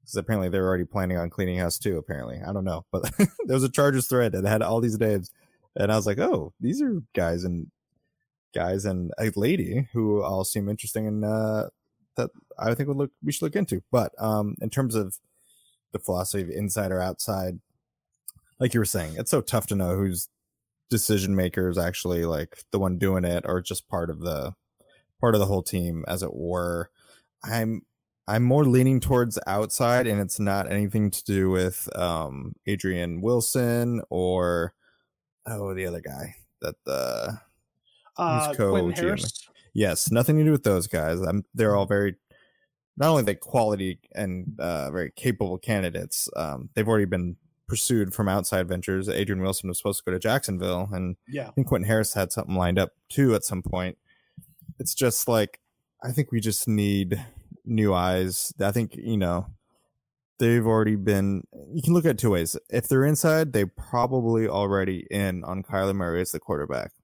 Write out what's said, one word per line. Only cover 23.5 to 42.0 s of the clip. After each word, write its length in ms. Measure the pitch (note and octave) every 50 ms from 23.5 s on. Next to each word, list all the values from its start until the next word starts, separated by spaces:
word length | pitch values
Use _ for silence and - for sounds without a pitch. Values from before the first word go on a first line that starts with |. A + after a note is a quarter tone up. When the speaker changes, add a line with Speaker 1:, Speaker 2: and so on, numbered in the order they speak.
| F2+ F2+
Speaker 1:
just 280 | F2 - F#2+ - _ _
part 220 | - F2 E2+ E2
of 100 | D#2 D#2+
the, 340 | E2+ F2 D#2+ D2 C2 C#2+ - _ _ _ _ _ _ _ _ _ _ _ _ _
part 140 | - A#2+ A2
of 60 | G#2
the 60 | G2+
whole 160 | F#2+ G2+ F#2
team, 420 | E2+ - - F#2 F2 F2 E2 E2 D#2+
as 160 | - F2 F2+
it 120 | F#2 D2 -
were. 560 | A#1+ D#2+ E2+ F2+ F2+ F2 F2 F2 E2+ E2+ _ _ _ _ _ _ _ _ _ _ _
I'm, 400 | - G#2+ A2 A#2 A2+ A2 A2+ - _ _ _ _ _ _ _ _ _ -
I'm 140 | G#2 A#2
more 220 | A#2+ B2 C3 D3 D3+
leaning 360 | C3 B2 B2+ B2+ C3 C3+ B2
towards 380 | - - B2+ B2 A#2+ A#2 G2+ - -
outside, 600 | - F#2+ G#2 G#2 - - - B2 A#2 A#2+ B2 B2+
and 140 | A#2 G#2 G#2
it's 180 | G2+ F2+ - -
not 320 | G#2 G2 G2 G2 F#2+ -
anything 400 | G2+ G2+ G#2 G2 G2+ A2 G#2 G2+
to 140 | - - -
do 240 | - G2+ G2 F#2+ F#2
with, 380 | F#2 F#2 F2+ F#2 F2+ - - - -
um, 580 | - F2+ F2 E2+ D#2+ D#2+ C#2 C2 C2+ B1+ - - _ _
Adrian 560 | - G2+ F#2+ - F#2+ F#2 F2 F2 E2+ E2+ F2
Wilson 800 | F#2+ A2+ B2 A#2+ A2 - - C3 B2 A#2+ A#2 A#2+ A#2+ A#2+ A#2+ A2+ - _
or, 640 | - F2+ F2+ F#2 F#2 F#2 F2+ F2 F2 E2+ E2+ E2 _ _ _ _ _ _ _ _ _ _ _ _ _ _ _
oh, 280 | - A2+ G#2 G2+ G2 F#2+
the 120 | F#2 F#2+
other 140 | F2+ F2 E2+
guy 360 | D#2 D2+ C2+ C#2 C#2+ D2 - - - _ _ _
that 160 | - D2+ - _ _
the, 560 | - C#2 C2+ B1+ B1 A#1+ A1+ A1+ - A2 G#2+ - _ _ _ _ _ _ _ _ _ _ _ _ _ _
Speaker 2:
Uh, 320 | - F3 E3 D#3 D3+ D3+ D3
Speaker 1:
who's 80 | C#3+
co-, 140 | - G#2+ G2
Speaker 2:
Quentin 240 | G2 F#2+ F2+ F2 F2
Speaker 1:
G 60 | -
M. 60 | -
Speaker 2:
Harris? 420 | - G3+ - D#2+ - - - - _ _ _ _ _ _
Speaker 1:
Yes, 360 | A2 G#2 F#2+ E2 - - -
nothing 260 | A2 - - - D3+ D#3
to 60 | D#3
do 80 | D#3
with 100 | D3+ C3+ -
those 220 | A2 G2 F2+ E2+
guys. 340 | - - E2 D#2 D#2+ E2 F2+
I'm, 240 | F#2+ E2 F2+ G#2 F#2+ _
they're 220 | _ - A2+ G#2 G2+
all 100 | G2+ G2
very, 300 | E2+ G#2 G2+